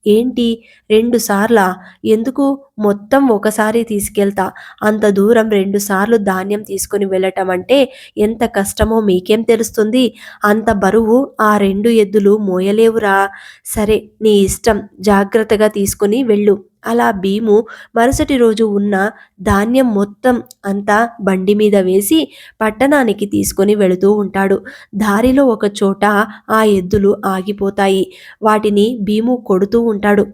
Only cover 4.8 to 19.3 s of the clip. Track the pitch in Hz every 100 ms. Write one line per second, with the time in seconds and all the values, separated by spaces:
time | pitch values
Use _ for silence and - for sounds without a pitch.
4.8 | 208 220 214 196 202 233 220 208 190 202
5.8 | 202 190 208 233 196 185 190 208 208 196
6.8 | - 202 196 185 190 190 185 180 - 269
7.8 | 262 - - - 214 226 226 220 196 -
8.8 | 220 226 208 180 180 214 226 226 226 -
9.8 | 214 247 247 - - - 208 214 220 208
10.8 | 190 208 220 240 277 - 220 208 196 196
11.8 | 220 226 202 208 202 214 202 185 190 214
12.8 | 226 226 214 196 196 - - - - -
13.8 | 208 214 - _ 214 208 190 - - 208
14.8 | 202 - 190 196 196 226 214 208 214 208
15.8 | 196 - 202 226 254 208 208 190 - _
16.8 | - 233 233 202 196 202 220 208 226 -
17.8 | - - 240 269 302 277 233 214 220 202
18.8 | 202 196 202 - -